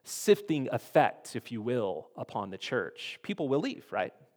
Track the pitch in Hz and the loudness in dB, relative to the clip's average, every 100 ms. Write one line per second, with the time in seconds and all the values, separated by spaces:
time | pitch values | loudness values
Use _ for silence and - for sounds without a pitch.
0 | - - - 202 - 151 131 117 - 156 | -12 0 4 4 4 -2 0 -4 2 4
1 | 127 - - 113 - 113 113 123 101 78 | 4 2 -10 -10 -8 -6 -2 0 0 -4
2 | - - - - 101 92 - 123 87 - | -10 -12 -8 -6 -6 -6 -2 -2 -2 -6
3 | - - - 202 143 139 254 - - 104 | -12 -10 -8 -2 2 2 0 -6 -4 -2
4 | 90 - - | -2 -4 -18